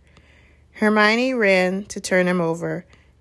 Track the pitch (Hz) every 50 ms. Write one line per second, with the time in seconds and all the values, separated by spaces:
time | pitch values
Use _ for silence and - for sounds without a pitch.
0 | _ _ _ - - _ _ _ _ _ _ _ _ _ - - 220 214 214 214
1 | 208 214 220 233 247 262 262 240 214 196 190 185 185 180 190 196 208 - - 202
2 | - - 196 185 180 180 180 180 165 165 165 170 165 160 208 - - _ - -
3 | _ _ _ _